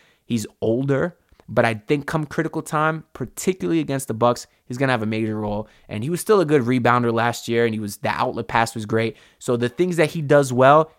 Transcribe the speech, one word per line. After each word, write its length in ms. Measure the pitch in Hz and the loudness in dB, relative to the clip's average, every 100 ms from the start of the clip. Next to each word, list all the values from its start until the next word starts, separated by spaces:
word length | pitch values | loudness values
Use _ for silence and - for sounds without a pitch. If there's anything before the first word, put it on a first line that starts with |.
| _ _ - | _ _ -6
he's 220 | 117 104 _ | -4 -4 _
older. 560 | 110 117 139 135 170 - _ _ - | -2 0 0 -2 -2 -6 _ _ -4
But 180 | 110 117 | 0 0
I 100 | 110 | -2
think 320 | - 147 143 | -2 -4 -2
come 180 | 156 147 | -6 -4
critical 360 | - 160 160 | -6 -6 -6
time, 400 | 147 151 156 156 - | -6 -2 -2 -4 -10
particularly 640 | - 120 - - 185 175 165 | -12 -12 -6 -4 -4 -2 -2
against 280 | 143 135 - | -2 -4 -6
the 80 | 113 | 0
Bucks, 320 | 120 120 - _ - | 0 0 -6 _ -12
he's 140 | 123 | -4
gonna 120 | 135 | -2
have 120 | 123 | -2
a 40 | 110 | -2
major 320 | 110 110 107 | -2 -4 -4
role. 280 | 104 104 107 _ - | -4 -6 -8 _ -12
And 160 | 107 | -8
he 60 | 131 | -6
was 100 | 170 | -4
still 220 | - 208 | 2 2
a 40 | 151 | 4
good 180 | 151 | 2
rebounder 500 | 117 127 120 123 117 | 2 2 2 2 2
last 340 | 113 120 113 - | 0 0 -2 -2
year, 180 | 117 117 | 0 0
and 100 | 110 | 0
he 40 | |
was, 180 | 104 - | -6 -4
the 120 | 110 | -2
outlet 380 | - 123 113 117 | 0 -2 -4 -2
pass 260 | 117 113 | 0 0
was 140 | 113 107 | -2 -2
great. 300 | 113 113 - _ _ | -2 -2 -6 _ _
So 180 | - 120 | -4 -2
the 140 | 120 | -2
things 280 | - 180 165 | -2 -2 0
that 140 | 151 | 0
he 100 | 165 | 0
does 280 | 139 143 139 | 2 4 4
well, 400 | 123 131 151 156 | 6 8 8 4